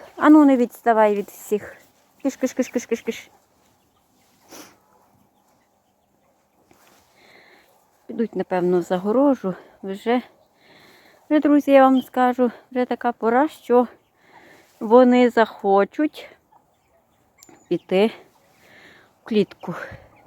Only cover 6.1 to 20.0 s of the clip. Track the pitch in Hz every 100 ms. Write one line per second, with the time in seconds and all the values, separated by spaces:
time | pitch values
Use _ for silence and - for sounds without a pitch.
6.1 | _ _ _ _ _ _ _ _ _ _
7.1 | _ _ _ _ _ _ _ _ _ -
8.1 | 226 226 185 185 185 175 180 170 185 202
9.1 | 240 285 254 190 175 - _ 196 196 226
10.1 | 247 - _ _ _ _ _ _ _ _
11.1 | _ - 302 285 294 277 269 262 262 -
12.1 | 254 247 247 240 - _ 247 247 233 240
13.1 | - 220 247 311 - - 240 240 - _
14.1 | _ _ _ _ _ _ - 220 240 254
15.1 | 247 247 233 214 - 202 196 196 - 302
16.1 | - - _ _ _ _ _ _ _ _
17.1 | _ _ _ _ _ - 175 - 185 220
18.1 | - _ _ _ _ _ _ - _ _
19.1 | _ - 208 190 - - - - -